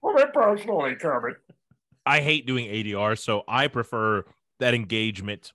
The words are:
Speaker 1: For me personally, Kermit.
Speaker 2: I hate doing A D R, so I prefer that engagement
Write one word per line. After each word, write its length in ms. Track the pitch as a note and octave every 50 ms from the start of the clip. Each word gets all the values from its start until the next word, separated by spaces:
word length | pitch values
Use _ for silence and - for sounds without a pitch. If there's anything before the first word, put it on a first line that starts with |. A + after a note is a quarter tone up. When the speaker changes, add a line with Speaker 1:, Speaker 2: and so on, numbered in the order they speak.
Speaker 1:
For 140 | - F#4+ G#4
me 80 | C#4+ C#4 C#4+ -
personally, 640 | D4 A3+ G#3 G#3 G#3 G#3 A#3 G#3 E3 C#3+ C3 B2+
Kermit. 420 | - E3+ D#3+ C3+ B2 A#2+ A#2+ - - _ - _ _ _ _ _ _ _ _ _ _ _
Speaker 2:
I 140 | C#3 C#3+ D3+
hate 260 | C#3+ D3+ D#3 D3 A#2+
doing 200 | B2 C3 B2 A#2+
A 160 | G#2 G#2 A2 G#2+
D 120 | G#2+ G2+
R, 200 | G2 G#2 G#2+ A2+
so 300 | - - - G#2+ G#2 -
I 220 | - A2 C3 C#3+ C#3
prefer 560 | - B2 A#2 - - A2+ A2 A2 G#2+ G2 - - _ _ _ _ _ _
that 140 | B2 B2 A#2+
engagement 800 | A#2+ A2 F2+ A2+ A2 A2 A2 G#2 F#2+ G2 G2+ G#2 - - - -